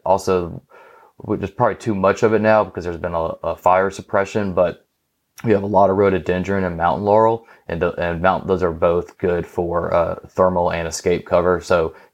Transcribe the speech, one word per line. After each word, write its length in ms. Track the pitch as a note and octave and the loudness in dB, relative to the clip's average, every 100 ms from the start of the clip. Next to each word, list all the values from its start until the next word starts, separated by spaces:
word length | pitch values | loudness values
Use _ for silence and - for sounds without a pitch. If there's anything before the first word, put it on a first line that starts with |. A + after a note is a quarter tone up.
also, 560 | F#2 F#2+ - F#2 E2+ F2+ - - - - _ - | -2 0 0 -2 -2 -10 -18 -20 -20 -20 _ -14
w-, 180 | - G2+ | -6 -6
there's 140 | F#2 | -6
probably 240 | - A#2 F#2 | -2 -2 -2
too 180 | A#2 | -4
much 300 | G2 F#2+ G2 | 0 0 2
of 100 | A2 | 2
it 60 | G#2+ | 2
now 240 | A2 G#2+ | 4 2
because 180 | G2 F#2+ | 0 -6
there's 140 | F2 E2+ | -8 -6
been 180 | F2 | -6
a, 40 | E2+ E2 - | -4 -4 -6
a 100 | E2 | -8
fire 340 | - F2+ F#2 G2 | -2 2 2 2
suppression, 640 | - - G2+ G2 A2 G2+ | -4 -4 -2 0 -2 -2
but 320 | F2 F2 - _ _ _ _ _ - | 0 0 -2 _ _ _ _ _ -6
we 80 | A#2 | 0
have 100 | G2 | 0
a 40 | G2 | 2
lot 240 | G2 G2 | 4 4
of 60 | F#2+ | 4
rhododendron 680 | G2 F#2 D#2+ F2+ F#2 G2 | 2 2 0 -2 -2 -2
and 120 | F#2 E2+ | -2 -2
mountain 280 | E2+ D2 | -2 0
laurel, 420 | G2+ A2 A2+ A#2 - _ - | 2 4 4 0 -8 _ -8
and 120 | E2+ | -2
the, 120 | F2 - | -2 -2
and 180 | F2 E2 | -4 0
mount-, 280 | F#2 E2+ F#2 | 0 0 0
those 160 | F#2 | 0
are 80 | F2 | 0
both 440 | E2 F2 F2 - - | 0 0 0 -4 -4
good 280 | F#2+ F2 E2 | -2 -2 -4
for, 480 | - E2+ E2+ F2 | -6 -4 -2 0
uh, 220 | E2+ E2+ F2 - | 0 0 -6 -6
thermal 440 | - F#2 F2+ F2 | 0 2 2 -2
and 160 | E2+ E2 | -2 -6
escape 380 | - F#2 E2+ - | -4 -2 -2 0
cover. 340 | F2 F2 F2 | 0 2 0
So 340 | - F2+ D#2+ - _ | 0 0 0 -6 _